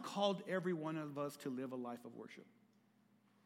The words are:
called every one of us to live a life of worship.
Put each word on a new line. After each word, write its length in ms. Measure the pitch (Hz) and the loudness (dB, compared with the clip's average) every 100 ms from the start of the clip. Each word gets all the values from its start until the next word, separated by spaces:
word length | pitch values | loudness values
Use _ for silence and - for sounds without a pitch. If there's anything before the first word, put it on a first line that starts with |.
called 400 | - 196 202 190 175 | -2 4 6 6 2
every 280 | 185 180 | 2 2
one 240 | 170 156 160 | 2 0 -2
of 180 | 151 139 | -2 -2
us 200 | 143 - | -2 -2
to 120 | 143 | -2
live 240 | 127 131 | -2 -2
a 40 | 127 | -2
life 280 | 120 120 | -4 -6
of 100 | 120 117 | -8 -10
worship. 280 | 110 - - - - _ _ _ - - _ - | -10 -12 -16 -20 -20 _ _ _ -20 -20 _ -20